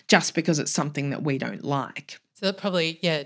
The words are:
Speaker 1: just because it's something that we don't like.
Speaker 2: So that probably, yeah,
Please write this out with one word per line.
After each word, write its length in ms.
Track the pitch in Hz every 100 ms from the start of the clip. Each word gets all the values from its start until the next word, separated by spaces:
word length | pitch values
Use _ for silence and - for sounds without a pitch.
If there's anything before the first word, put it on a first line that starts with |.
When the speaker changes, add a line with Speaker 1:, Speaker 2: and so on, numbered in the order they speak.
| -
Speaker 1:
just 260 | 185 -
because 260 | - 160 151
it's 120 | -
something 380 | - 147 147 143
that 140 | 131
we 140 | 147 135
don't 280 | 127 101 -
like. 560 | 139 123 - - - _ -
Speaker 2:
So 100 | 196
that 120 | 196
probably, 420 | 202 180 165 165
yeah, 220 | 180 156